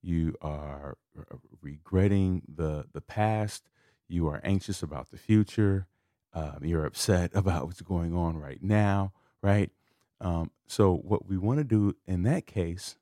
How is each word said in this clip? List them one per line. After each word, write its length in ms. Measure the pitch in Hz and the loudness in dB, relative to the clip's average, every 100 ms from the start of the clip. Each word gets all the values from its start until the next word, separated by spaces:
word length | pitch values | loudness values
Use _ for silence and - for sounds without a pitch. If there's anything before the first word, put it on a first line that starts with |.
You 320 | 90 85 80 - | -2 0 0 -4
are 560 | 78 73 73 71 71 - _ - | -8 -8 -8 -10 -12 -14 _ -20
r-, 220 | - - _ - | -18 -20 _ -18
regretting 800 | 71 76 - 92 98 98 95 90 - | -16 -16 0 4 4 4 2 0 -4
the, 340 | 76 80 76 73 | -4 -4 -4 -6
the 80 | - | -14
past. 720 | - - 107 110 104 - _ _ _ _ _ | -10 -2 0 0 -4 -6 _ _ _ _ _
You 180 | 87 80 | -2 -2
are 120 | 73 | -2
anxious 380 | - 98 - 92 | 0 -2 -2 -8
about 280 | 80 73 - | -8 -10 -12
the 60 | - | -16
future. 720 | - 110 104 - 101 98 95 _ _ _ _ | 2 4 4 2 2 2 -4 _ _ _ _
Um, 240 | 82 76 71 | -8 -8 -6
you're 220 | 76 82 | -2 0
upset 460 | 76 - - 92 87 | -2 -4 2 2 2
<laughs> 40 | |
about 320 | 98 95 90 71 | 0 0 0 -4
what's 160 | 90 | -10
going 320 | 85 90 85 | -4 -2 0
on 220 | 87 85 80 | 0 -2 -2
right 260 | 73 67 | -8 -8
now, 500 | 95 104 104 98 98 - _ _ | 2 4 4 2 -2 -6 _ _
right? 280 | 101 101 101 _ _ _ _ _ | 2 4 2 _ _ _ _ _
Um, 300 | 92 85 82 _ _ | -2 -2 -2 _ _
so 280 | - 101 | 4 4
what 320 | 87 - 104 92 | 4 0 -2 -2
we 120 | 95 | -2
wanna 260 | 101 139 | 0 0
do 320 | 143 110 101 - - | 2 2 2 0 -4
in 160 | 92 | 0
that 220 | 95 170 - | 2 0 -2
case 500 | - 85 87 - - | -4 -4 -4 -12 -16